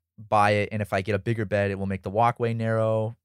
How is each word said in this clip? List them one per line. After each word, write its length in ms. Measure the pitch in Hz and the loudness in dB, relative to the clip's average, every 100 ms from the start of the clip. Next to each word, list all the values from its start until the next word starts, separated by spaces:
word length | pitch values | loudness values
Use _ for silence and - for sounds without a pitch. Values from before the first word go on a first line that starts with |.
| _ - 107 | _ -20 0
by 220 | 107 104 | 4 4
it, 180 | 104 101 | 2 0
and 100 | 107 | -4
if 100 | 101 | -2
I 80 | 98 | -2
get 140 | 98 | 0
a 40 | 98 | -2
bigger 280 | 117 113 98 | -2 -4 -2
bed, 240 | 104 101 | 0 0
it 80 | 98 | -2
will 80 | 98 | -4
make 160 | 95 | -6
the 80 | 101 | -2
walkway 420 | 101 117 - 117 | 2 2 2 -2
narrow. 640 | 117 113 113 110 110 110 113 | -2 0 0 2 0 -2 -6